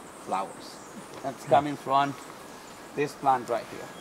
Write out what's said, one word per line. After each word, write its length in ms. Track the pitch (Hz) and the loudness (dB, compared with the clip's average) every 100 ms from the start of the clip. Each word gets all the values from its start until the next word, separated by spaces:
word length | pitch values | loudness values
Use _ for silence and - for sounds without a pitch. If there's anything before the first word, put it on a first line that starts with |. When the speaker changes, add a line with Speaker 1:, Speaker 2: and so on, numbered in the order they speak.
| - - | -16 -12
Speaker 1:
flowers. 500 | - 95 98 - - - - - - - | -2 -2 -2 -6 -12 -12 -14 -14 -12 -8
That's 220 | 139 120 | -6 -4
Speaker 2:
Hmm. 60 | - | 6
Speaker 1:
coming 260 | 151 147 139 | 6 6 0
from 380 | 135 139 143 135 - - - - - - - - | 4 4 4 0 -10 -14 -14 -14 -16 -16 -8 -2
this 160 | 143 | -2
plant 360 | - 139 131 117 | 2 4 4 4
right 160 | 117 - | -2 -2
here. 180 | - - - | -10 -12 -12